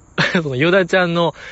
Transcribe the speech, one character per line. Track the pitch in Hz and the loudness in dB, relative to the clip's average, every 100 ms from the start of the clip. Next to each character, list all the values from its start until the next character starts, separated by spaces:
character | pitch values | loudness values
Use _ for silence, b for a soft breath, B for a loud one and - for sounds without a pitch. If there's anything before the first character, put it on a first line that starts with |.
| - - | -10 -4
<laughs> | - 185 | -2 -2
そ | 156 | -2
の | 127 | 0
ヨ | 160 | 2
ダ | 196 175 | 2 2
ち | 185 | 2
ゃ | 175 | 0
ん | |
の | 170 170 B B | 0 -2 B B